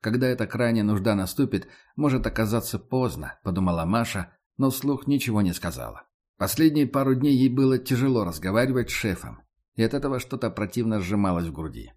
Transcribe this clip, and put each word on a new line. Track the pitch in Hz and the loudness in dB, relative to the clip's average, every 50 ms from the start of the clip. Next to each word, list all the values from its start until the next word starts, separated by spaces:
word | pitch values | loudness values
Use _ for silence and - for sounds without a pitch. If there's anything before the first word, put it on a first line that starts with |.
"Когда | - 113 107 127 131 127 | -2 0 0 2 2 0
эта | 123 117 113 | 0 0 -2
крайняя | 98 - 117 123 117 117 113 104 | -4 -2 0 2 2 4 4 4
нужда | 104 107 101 92 113 107 | 4 2 2 2 2 2
наступит, | 101 95 92 - - 139 127 - 95 - - - - - _ _ | 2 0 -4 0 0 0 0 0 -4 -4 -6 -20 -20 -20 _ _
может | - 151 147 131 127 - 110 | 0 0 2 2 2 0 -2
оказаться | - - 113 104 110 117 110 - - 98 | -2 0 0 0 0 -2 -2 -2 -8 -8
поздно", | - _ - 131 127 120 - - 76 - - _ _ | -6 _ -2 0 0 0 -2 -6 -10 -12 -12 _ _
подумала | 101 90 90 95 92 87 82 80 | -4 -2 0 2 0 0 0 0
Маша, | 85 101 117 120 117 - 101 87 - _ _ _ _ _ - | 0 0 0 0 -2 -4 -6 -8 -8 _ _ _ _ _ 0
но | 135 135 | 0 0
вслух | 127 - - 139 143 131 - - | 0 0 -2 -2 -2 -2 0 0
ничего | 143 143 135 123 110 104 | 0 0 0 0 0 2
не | 101 92 85 | 2 2 0
сказала. | - - 87 - 64 60 55 50 - - _ _ _ _ _ _ _ | -2 -6 -8 -6 -6 -10 -12 -12 -14 -20 _ _ _ _ _ _ _
Последние | 101 98 - - 160 160 147 151 143 | -4 -4 0 2 2 2 4 4 0
пару | 123 - 143 135 135 131 | 2 0 0 2 2 2
дней | 127 131 147 139 | 2 4 4 4
ей | 127 131 131 | 6 4 4
было | 120 131 139 131 131 123 | 4 4 4 4 4 2
тяжело | 127 - 127 120 127 135 127 117 104 | 0 0 0 2 2 2 2 2 0
разговаривать | 87 82 - - 92 98 113 123 131 131 127 120 - | -2 -4 -6 -4 0 2 2 2 2 2 0 -2 -2
с | - | -4
шефом, | - - 110 92 - - - 55 - _ _ _ _ _ _ _ | -4 -2 -2 -2 -2 -6 -14 -16 -16 _ _ _ _ _ _ _
и | - 113 | 0 0
от | 113 127 | 2 2
этого | 143 139 139 135 127 | 0 -2 -2 -2 -2
что-то | 117 - - 123 - 113 | -4 -6 -8 -4 -4 -4
противно | 90 - 107 92 - 120 117 113 110 107 | -4 -4 -6 -4 -2 -2 0 0 0 -2
сжималось | 92 87 104 101 101 95 92 85 85 82 | -2 0 0 2 2 2 2 2 0 -4
в | 73 | -6
груди. | 71 80 78 65 113 113 - - | -6 -8 -8 -8 -10 -14 -16 -18